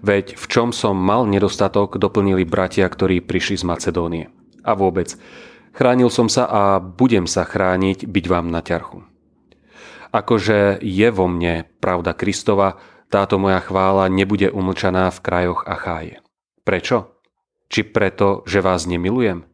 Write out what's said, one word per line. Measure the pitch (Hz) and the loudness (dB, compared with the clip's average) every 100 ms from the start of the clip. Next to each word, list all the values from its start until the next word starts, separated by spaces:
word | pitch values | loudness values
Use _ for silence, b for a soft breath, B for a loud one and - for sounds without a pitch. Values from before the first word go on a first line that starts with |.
Veď | 101 98 95 - | 2 0 0 -16
v | - | -2
čom | 123 120 | 0 0
som | 117 107 95 | 0 0 2
mal | 92 113 | 2 2
nedostatok, | 110 101 101 - 98 104 101 98 | 2 2 2 0 0 2 0 0
doplnili | 98 - 98 95 | 0 2 2 2
bratia, | 85 90 92 - | 0 0 0 0
ktorí | 92 - 92 90 | 0 0 0 0
prišli | - 87 - 95 | -2 -4 -2 -4
z | |
Macedónie. | 90 82 - 87 85 82 78 _ _ - 123 | -4 -4 -2 -2 -4 -6 -10 _ _ -10 -4
A | |
vôbec, | 101 95 90 85 - B B B B B - | 0 0 0 -6 -12 B B B B B 0
chránil | 127 127 123 | 2 4 2
som | 120 113 | 2 0
sa | 131 123 | 0 0
a | 107 101 98 | 2 2 2
budem | 92 87 127 107 90 | -2 0 2 2 2
sa | 95 85 | -2 -2
chrániť | 90 92 92 95 92 - | 0 0 2 0 -2 -2
byť | 95 87 | -4 0
vám | 87 85 | -2 0
na | 85 - | -6 -4
ťarchu. | 85 - 90 - _ _ _ _ B B B B B B | -6 -6 -18 -20 _ _ _ _ B B B B B B
Akože | 110 - 113 92 104 101 98 | -4 0 0 4 4 4 2
je | 107 95 117 | -2 2 2
vo | 101 90 | 4 0
mne | 87 85 82 - _ | 0 0 -2 -6 _
pravda | 92 90 87 - | -2 0 -2 -4
Kristova, | 95 - - 101 98 - B B B | -4 -2 0 2 2 -2 B B B
táto | 101 98 98 | -2 0 0
moja | 98 92 | 2 0
chvála | - 95 95 98 95 | 0 0 2 2 2
nebude | 95 98 104 98 | 2 0 0 0
umlčaná | 101 92 90 98 92 92 | 0 -4 -2 -2 0 0
v | - | -2
krajoch | - 87 90 85 - | -4 -2 -2 -4 -6
Acháje. | - - 80 82 - _ _ _ _ - | -8 -6 -8 -10 -16 _ _ _ _ -4
Prečo? | 92 - 120 - _ _ _ _ _ _ | -2 0 -2 -2 _ _ _ _ _ _
Či | - 104 | -4 -2
preto, | - 98 - 101 98 | 0 0 2 0 0
že | - 98 | -2 0
vás | 92 90 85 | 2 0 -2
nemilujem? | 87 92 123 113 87 - | -2 -2 0 -2 -2 -12